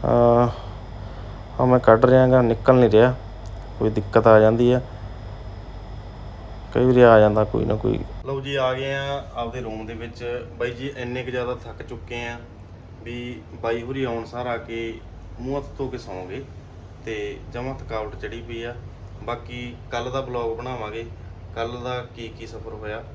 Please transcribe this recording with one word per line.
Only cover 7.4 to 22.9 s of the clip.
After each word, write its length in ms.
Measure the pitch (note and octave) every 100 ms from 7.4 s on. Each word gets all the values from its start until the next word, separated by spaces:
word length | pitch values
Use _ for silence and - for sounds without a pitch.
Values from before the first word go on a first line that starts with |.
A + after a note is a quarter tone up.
ਕੋਈ 220 | G#2+ - -
ਨਾ 100 | G#2+
ਕੋਈ। 240 | G#2+ G#2+ - - -
ਲਓ 160 | C3+
ਜੀ, 140 | C3+ C#3
ਆ 180 | B2+
ਗਏ 200 | B2+ C3+
ਆ 300 | C#3 C#3 C#3 C3 A#2+
ਆਪਦੇ 260 | A#2 B2
ਰੂਮ 240 | A#2 A2 A2
ਦੇ 80 |
ਵਿੱਚ। 520 | A#2 A#2 A2+ A#2+ B2 A#2+ -
ਬਾਈ 120 | A#2+
ਜੀ 220 | A#2+ C3+ C3
ਇੰਨੇ 260 | A#2+ B2+
ਕੁ 80 | B2+
ਜ਼ਿਆਦਾ 240 | B2+ A#2+ B2
ਥੱਕ 280 | A#2 G#2+
ਚੁੱਕੇ 440 | - A#2+ - A#2+ A#2+
ਆ 100 | A#2+ A#2 - - - - -
ਵੀ 380 | A#2+ A#2+ B2 A#2+ - B2
ਬਾਈ 200 | A2+ A2+
ਹੋਰੀ 220 | A#2+ C3+
ਆਉਣ 220 | C3 A#2 A2
ਸਾਰ 220 | A#2+ B2
ਆ 100 | A#2
ਕੇ 420 | A2+ A2+ A2+ A2+ - - - -
ਮੂੰਹ 180 | B2 C#3
ਹੱਥ 80 | C#3 -
ਧੋ 100 | C3+
ਕੇ 100 | B2
ਸੌਂ 280 | - F#2 F2+
ਗਏ 180 | A2 - - - - - - -
ਤੇ 340 | G#2+ G#2 G2+ -
ਜਮਾਂ 220 | A#2+ B2+ C3+
ਥਕਾਵਟ 400 | - A2+ G#2+ -
ਚੜ੍ਹੀ 260 | G#2+ A#2
ਪਈ 220 | A#2 A#2
ਆ। 120 | A#2 B2 - - - -
ਬਾਕੀ 520 | - A#2+ - B2 B2 A#2+ -
ਕੱਲ੍ਹ 200 | A#2+ B2
ਦਾ 100 | C3+
ਬਲੌਗ 360 | A#2+ B2 A#2 A2+
ਬਣਾਵਾਂਗੇ, 480 | B2 B2+ G#2+ A2+ A#2 - - - - -
ਕੱਲ੍ਹ 280 | A#2 B2
ਦਾ 220 | B2 B2 A#2+ -
ਕੀ 120 | A2+
ਕੀ 200 | - A2
ਸਫ਼ਰ 260 | A2+ A2
ਹੋਇਆ। 300 | G#2+ G#2+